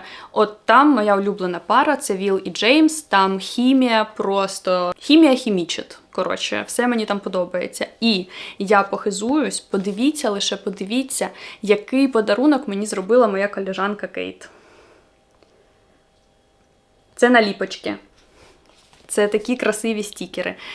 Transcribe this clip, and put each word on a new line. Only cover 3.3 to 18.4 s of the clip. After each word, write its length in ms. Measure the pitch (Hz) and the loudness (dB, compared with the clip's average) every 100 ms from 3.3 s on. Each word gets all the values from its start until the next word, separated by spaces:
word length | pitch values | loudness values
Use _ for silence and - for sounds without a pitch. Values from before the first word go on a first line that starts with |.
| 190 | 0
хімія 640 | 190 - 247 269 247 220 214 | -6 0 2 4 4 2 -2
просто... 880 | - 196 196 196 - 190 180 175 - | -4 -2 0 -2 -4 -2 -2 -2 -6
хімія 380 | - 311 311 254 | 4 6 8 4
хімічить, 640 | 233 185 160 - - - _ | 0 -2 -2 -8 -12 -20 _
коротше, 520 | - - 92 - 104 - | -6 -4 -4 -4 -6 -4
все 200 | - 247 | -2 0
мені 180 | 233 208 | -2 -2
там 140 | 202 | -4
подобається. 680 | 202 185 180 180 175 - - - | -4 -6 -4 -6 -8 -8 -10 -2
І 240 | 226 190 180 - - - | -2 0 -4 -14 -18 -10
я 240 | 196 202 | 2 2
похизуюсь, 760 | 196 202 208 190 220 302 214 - | 2 -4 -6 -6 -2 -2 -2 -6
подивіться, 680 | - 202 190 196 277 302 226 | -6 -4 -4 -2 -2 0 -4
лише 280 | 202 - 196 | -4 -4 -6
подивіться, 720 | 202 190 196 247 262 - 185 - - - | -8 -8 -4 -4 -4 -6 -6 -8 -20 -8
який 460 | 196 208 - 262 269 | 0 0 0 0 2
подарунок 600 | 233 208 208 294 262 233 | 2 0 2 2 2 -2
мені 180 | 196 214 | -6 -4
зробила 420 | 185 185 240 226 | -6 2 4 4
моя 200 | 196 202 | 2 -4
колежанка 600 | 202 190 190 196 208 185 | -4 -8 -4 -4 -4 -8
Кейт. 420 | - 185 - - - _ _ _ _ _ _ _ _ _ _ _ _ _ _ _ _ _ _ _ _ _ _ _ _ _ - | -8 -10 -12 -20 -20 _ _ _ _ _ _ _ _ _ _ _ _ _ _ _ _ _ _ _ _ _ _ _ _ _ 0
Це 140 | 247 | 4
наліпочки. 680 | 240 208 190 190 - 208 202 _ _ _ _ | 4 2 -4 -8 -8 -10 -10 _ _ _ _